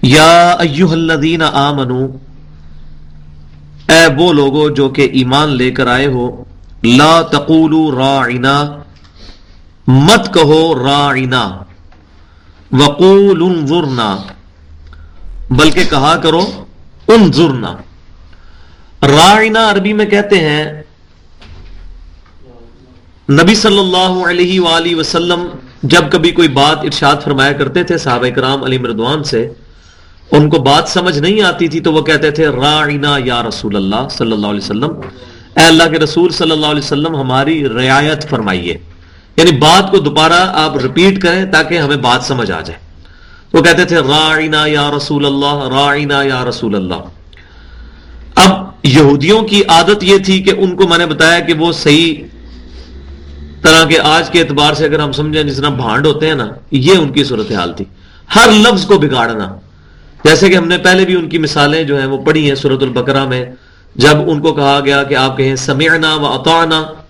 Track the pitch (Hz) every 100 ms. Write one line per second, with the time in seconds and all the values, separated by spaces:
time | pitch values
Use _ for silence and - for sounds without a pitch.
0 | 131 147 160 170 175 175 170 139 185 165
1 | 165 160 147 165 156 139 143 143 131 127
2 | 135 131 - - - - - - - -
3 | - - - - - - - - - 160
4 | 165 139 175 151 139 139 151 147 139 135
5 | 139 135 127 139 151 131 127 127 127 123
6 | 143 127 123 - - - - - 113 123
7 | 151 165 156 147 143 160 160 160 156 127
8 | 135 139 123 123 131 143 147 147 - -
9 | - - - - - - - - - 131
10 | 151 233 - 175 151 156 165 143 127 143
11 | 143 131 131 127 107 92 95 - - -
12 | _ - - _ _ - - 127 160 185
13 | 185 196 202 175 175 175 143 170 151 127
14 | 107 98 95 - - _ - - - -
15 | - - - - - 127 156 156 180 147
16 | 143 165 160 160 202 - - - - -
17 | - 226 190 127 165 131 101 - - -
18 | - - - - - - - - - -
19 | 139 143 175 214 220 220 220 196 190 214
20 | 208 202 202 196 156 151 151 151 151 _
21 | _ _ - - - - - - - -
22 | - - - - 127 120 - - - -
23 | _ _ - 143 170 214 220 202 190 180
24 | 185 185 175 175 180 185 175 165 170 170
25 | 156 170 175 175 175 - - - 139 175
26 | 156 175 165 170 160 131 143 156 151 143
27 | 143 147 - 139 135 143 135 147 180 165
28 | 139 120 123 123 127 135 131 131 123 110
29 | 117 151 135 117 113 - - - - _
30 | - - - 147 147 151 135 147 170 185
31 | 175 147 156 214 190 - 170 156 165 156
32 | 147 151 151 147 156 123 139 151 147 147
33 | 143 143 123 120 113 101 107 101 95 107
34 | 139 - 117 107 104 104 - 104 147 156
35 | - - - - - - 165 160 165 156
36 | 151 160 180 - 165 156 151 147 139 143
37 | 156 156 127 131 139 160 139 110 131 135
38 | 147 151 - 135 104 92 87 80 - -
39 | - - _ - 165 143 151 180 190 190
40 | 143 147 160 170 185 170 156 143 127 139
41 | 185 190 180 180 190 156 156 170 143 143
42 | 120 123 - 131 107 85 78 82 - -
43 | - - - - - - 156 160 180 165
44 | 131 147 156 156 156 151 151 151 143 143
45 | 143 147 143 139 143 147 131 135 143 143
46 | 147 143 139 131 123 117 113 101 92 85
47 | - - - - - - - - - -
48 | - - - - 190 190 - - 147 135
49 | 143 139 147 220 214 202 196 165 170 208
50 | 185 196 190 190 190 185 190 180 190 170
51 | 170 147 160 170 156 160 165 156 156 147
52 | 165 156 - - - - - - - -
53 | - - - - - - 165 160 156 156
54 | 151 160 165 175 160 143 147 143 156 151
55 | 147 135 151 156 147 131 147 135 117 113
56 | 151 143 156 151 107 - - 135 131 190
57 | 147 135 135 117 104 104 87 85 98 -
58 | - - - - 226 214 226 202 - 196
59 | 147 127 117 110 92 104 - _ - -
60 | - - 151 156 190 180 165 180 185 185
61 | 185 185 160 165 151 156 143 156 160 143
62 | 135 135 135 156 147 139 139 131 131 123
63 | 123 135 135 127 123 - _ _ - -
64 | 135 151 147 151 156 147 139 143 139 139
65 | 139 135 131 135 135 131 - 135 160 165
66 | 156 156 147 123 123 165 165 160 151 -
67 | -